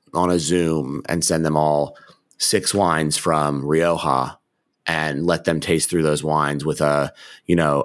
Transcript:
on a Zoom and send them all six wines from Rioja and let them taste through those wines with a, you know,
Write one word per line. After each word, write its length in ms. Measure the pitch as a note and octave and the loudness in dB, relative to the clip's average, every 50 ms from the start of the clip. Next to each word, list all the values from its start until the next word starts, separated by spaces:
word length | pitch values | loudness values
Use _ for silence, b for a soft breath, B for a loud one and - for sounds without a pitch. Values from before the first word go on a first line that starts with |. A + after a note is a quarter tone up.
| _ _ - | _ _ -2
on 180 | E2 F2+ F2+ | 0 2 2
a 80 | F2+ F2 | 2 2
Zoom 640 | D2+ C#2+ F2 F2+ E2+ D#2+ D#2+ D#2 C2+ C2 C#2+ D2 - - | 2 2 0 2 2 2 0 0 -2 -4 -6 -10 -6 -4
and 160 | D#2 E2+ D#2+ | -4 -2 0
send 200 | - F2 D#2+ D#2+ | 0 0 0 0
them 100 | D#2+ D2+ | 2 2
all 400 | D2+ D2+ D2+ D2+ D2 D2 D2 - b b b b b b _ - - | 2 2 2 2 2 0 -2 -6 b b b b b b _ -10 -4
six 360 | - - - G2+ - - - | -4 0 0 0 0 0 0
wines 420 | G2+ G2 F2 D#2+ D#2 D#2 D2+ D#2 | 2 2 2 2 2 0 0 -2
from 480 | - - F2 D#2+ D2+ D2+ D2 C#2+ C#2 C2+ | -2 0 0 0 2 2 0 -2 -2 -2
Rioja 720 | D2 D#2 D#2+ E2 E2+ E2+ D#2+ D#2+ D#2 C#2 B1+ C2 C2+ - - _ _ _ _ _ _ _ _ - - | 0 0 2 2 2 0 0 0 0 0 0 0 -2 -8 -14 _ _ _ _ _ _ _ _ -6 -4
and 380 | E2 D#2+ D#2 D#2 C#2+ C#2 E2 | -2 -2 -2 -2 -4 -2 0
let 180 | F2 E2+ D#2+ - | 0 0 0 0
them 140 | - E2 D#2 | -2 -2 -2
taste 320 | - - E2 D#2+ - - | 0 0 0 0 0 0
through 140 | - E2+ D#2 | 0 0 2
those 180 | D#2 D2+ C#2+ C#2+ | 2 0 0 -2
wines 420 | D#2 D2+ D2+ D2 C#2+ D2 C#2+ C#2+ | -2 0 0 0 0 -2 -4 -2
with 160 | D#2 D2+ D2+ | -4 -2 0
a, 320 | D#2 D2 D2 D2 C#2+ C#2 - B B B B B B | 0 0 2 0 0 -2 -6 B B B B B B
you 100 | - F2 | 0 2
know, 280 | E2+ D#2+ D2+ C#2+ C#2+ - | 2 2 2 2 0 0